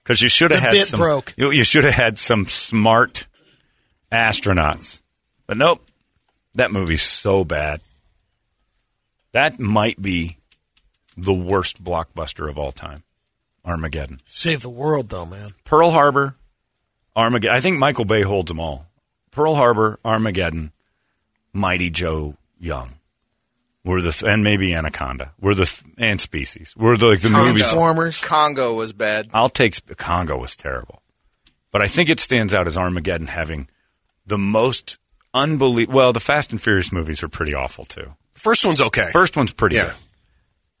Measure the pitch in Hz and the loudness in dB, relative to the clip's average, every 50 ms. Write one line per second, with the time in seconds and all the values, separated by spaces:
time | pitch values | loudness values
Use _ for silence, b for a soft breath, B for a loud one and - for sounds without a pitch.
0 | _ - 123 - 123 120 - - 165 170 156 - 131 123 - 202 196 - - - | _ -2 0 2 2 2 4 4 4 4 4 4 4 4 4 4 4 2 0 0
1 | 170 165 151 139 - - - - 131 143 143 143 113 - - 156 139 147 107 123 | 2 2 0 0 -4 -8 -6 -2 0 2 2 2 4 4 4 4 4 4 4 2
2 | 127 113 107 - - - 120 107 95 - - - - - - 113 104 110 113 117 | 2 0 2 0 0 2 2 2 0 -2 -4 -4 -4 -2 -2 2 4 4 4 4
3 | 123 - - - - _ _ _ _ _ _ _ _ _ _ _ _ _ _ _ | 4 2 -2 -10 -12 _ _ _ _ _ _ _ _ _ _ _ _ _ _ _
4 | _ - 113 113 113 110 104 - - 104 95 87 78 76 76 76 - - - - | _ -4 -2 0 2 2 0 0 0 0 2 2 2 0 -2 -4 -8 -16 -16 -16
5 | _ _ _ _ _ _ _ _ _ - - 110 139 170 170 - _ _ _ _ | _ _ _ _ _ _ _ _ _ -8 -4 0 2 2 2 0 _ _ _ _
6 | _ _ _ _ _ _ _ _ _ _ - 107 127 110 104 98 95 82 82 80 | _ _ _ _ _ _ _ _ _ _ -2 -2 -2 0 0 -2 -2 0 0 0
7 | - - - - - 104 98 98 92 78 80 76 76 76 73 76 _ _ _ _ | 2 0 0 0 0 0 0 0 0 -2 -4 -4 -4 -6 -6 -10 _ _ _ _
8 | _ _ _ _ _ _ _ _ _ _ _ _ _ _ _ _ _ _ _ _ | _ _ _ _ _ _ _ _ _ _ _ _ _ _ _ _ _ _ _ _
9 | _ _ _ _ _ _ - 120 139 156 - - 131 101 107 107 104 113 - - | _ _ _ _ _ _ -2 0 0 0 0 -2 -2 0 0 2 2 0 -2 -4
10 | 98 98 92 87 82 82 82 _ _ _ _ _ _ _ _ _ _ _ _ _ | -4 -4 -4 -4 -4 -6 -10 _ _ _ _ _ _ _ _ _ _ _ _ _
11 | _ _ - - 87 98 98 90 90 87 98 95 90 - - - 95 87 87 82 | _ _ -16 -8 -2 -2 0 0 0 -2 -2 -2 -2 -4 -8 -10 -8 -6 -6 -6
12 | 80 - - 85 80 76 - - 80 76 71 73 73 69 - - - 78 73 73 | -6 -8 -10 -12 -10 -10 -10 -10 -10 -10 -8 -8 -10 -10 -10 -12 -16 -18 -18 -18
13 | - _ _ _ _ _ _ _ _ _ _ _ - 87 87 82 80 78 73 80 | -20 _ _ _ _ _ _ _ _ _ _ _ -10 -8 -6 -6 -6 -6 -6 -8
14 | 69 65 69 65 _ - - - - 170 160 139 113 123 120 120 135 151 156 143 | -10 -10 -12 -18 _ -14 -8 -6 -4 -4 -4 -4 -6 -12 -12 -6 -4 -2 -2 -2
15 | 123 104 - 92 85 82 90 98 104 104 - _ _ - - 151 165 170 160 160 | -4 -6 -10 -12 -12 -12 -14 -16 -18 -20 -20 _ _ 2 6 6 6 6 6 6
16 | 143 143 135 139 139 139 131 _ _ _ _ _ _ _ _ _ _ _ _ _ | 4 4 4 2 0 -2 -4 _ _ _ _ _ _ _ _ _ _ _ _ _
17 | _ _ - 107 113 113 123 117 101 - 113 127 131 190 180 147 135 143 143 - | _ _ -2 0 0 2 2 0 2 2 2 2 2 0 0 2 0 0 0 0
18 | 117 98 110 110 101 95 101 98 90 78 85 80 82 80 71 67 73 _ _ _ | -2 0 2 0 2 2 0 -2 -2 -4 -6 -8 -8 -8 -8 -10 -14 _ _ _
19 | _ _ _ _ _ _ - - 147 156 160 143 135 120 117 107 110 107 107 - | _ _ _ _ _ _ -4 -2 0 0 2 4 4 4 4 4 2 0 0 -4
20 | - 117 110 110 110 110 92 92 90 85 80 82 78 78 - _ _ _ _ _ | -4 -2 0 0 0 0 -2 -2 -2 -4 -4 -6 -8 -10 -14 _ _ _ _ _
21 | _ _ _ _ _ _ _ _ _ _ - 98 98 92 90 90 90 87 82 80 | _ _ _ _ _ _ _ _ _ _ -6 -4 -2 -2 0 -2 -2 -4 -4 -4
22 | 87 85 80 78 76 73 71 _ _ _ _ - 87 82 76 65 64 62 65 - | -4 -4 -4 -4 -6 -8 -10 _ _ _ _ -14 -10 -10 -8 -8 -10 -14 -18 -20
23 | _ _ _ _ _ _ _ _ _ _ _ _ _ _ _ _ - 90 90 92 | _ _ _ _ _ _ _ _ _ _ _ _ _ _ _ _ -6 -4 -2 0
24 | 87 85 80 - - 110 101 107 104 104 104 98 95 92 87 82 78 76 - - | 0 -2 -2 -2 0 0 2 2 2 2 2 2 0 0 -2 -2 -4 -6 -6 -8
25 | - 65 65 67 65 69 - - - 98 104 95 95 82 - - - 78 80 - | -10 -8 -8 -10 -12 -14 -12 -4 0 0 2 2 0 -2 -2 -8 -16 -16 _ -2
26 | 117 110 101 92 - - - 78 69 - - - - - - - 110 113 120 110 | -2 0 0 0 -4 -4 -6 -8 -8 -8 -10 -14 -16 -18 -8 0 2 4 4 6
27 | 113 117 107 92 85 113 107 - - 127 120 107 - - - 165 165 165 160 165 | 6 6 4 4 4 4 4 4 4 4 4 4 2 2 2 2 2 2 2 2
28 | 165 165 160 - - - 165 151 151 147 147 135 131 120 113 113 113 110 107 101 | 0 -4 -4 -6 -6 -2 0 2 2 2 0 -2 -2 -2 -2 -4 -6 -8 -6 -4
29 | 113 107 107 107 107 113 - 113 117 127 - - 131 110 90 - - - - - | -2 -2 -2 -2 -4 -2 0 2 2 2 2 2 0 0 0 -2 -10 -12 -16 -12
30 | - - 87 87 90 78 73 64 62 - - - - 71 65 62 58 - - - | -6 -4 -2 -2 -2 -2 -4 -6 -6 -8 -12 -10 -10 -10 -8 -8 -10 -14 -20 -20
31 | _ _ _ _ _ _ _ _ _ _ _ _ _ _ - 104 104 101 - 165 | _ _ _ _ _ _ _ _ _ _ _ _ _ _ -2 0 0 0 2 0
32 | 180 143 165 - - - 131 120 110 98 98 101 90 85 76 87 90 90 90 87 | 2 2 2 0 2 0 2 0 0 2 0 0 0 0 -2 -2 -2 -2 -2 -4
33 | 78 95 90 82 82 78 - 87 80 76 80 73 69 - _ _ _ _ _ _ | -4 -4 -4 -6 -6 -8 -8 -8 -8 -8 -8 -12 -12 -14 _ _ _ _ _ _
34 | _ _ _ _ _ - 107 101 98 98 104 110 117 127 123 - - - - - | _ _ _ _ _ -6 -4 -4 -2 0 0 0 0 0 -2 -4 -8 -10 -14 -14
35 | _ _ _ _ _ _ - 127 139 156 156 143 135 131 120 117 117 - 131 135 | _ _ _ _ _ _ -4 -2 -2 0 0 2 2 2 2 2 0 2 4 4
36 | 131 127 120 117 - - 143 147 143 - - 107 - 110 104 95 87 - - 90 | 4 4 2 0 0 0 -2 -2 -2 -4 -6 -6 0 0 2 2 0 0 -2 -4
37 | 80 78 78 - - 76 - - 82 76 71 67 65 67 - - 65 - - - | -4 -4 -6 -6 -8 -8 -6 -6 -6 -4 -4 -4 -6 -8 -10 -12 -18 -18 -16 -16
38 | - 69 73 _ _ _ _ - - 220 233 - - 208 160 143 135 113 - - | -16 -18 -18 _ _ _ _ -6 0 0 2 2 2 2 2 2 2 2 2 0
39 | 104 87 - 165 185 175 - 156 131 104 - - 117 104 - 113 92 85 - - | 0 2 4 2 2 2 2 0 -2 -2 0 0 0 2 2 2 0 0 -4 -14
40 | - _ _ _ _ _ _ _ _ _ _ _ _ _ _ _ | -20 _ _ _ _ _ _ _ _ _ _ _ _ _ _ _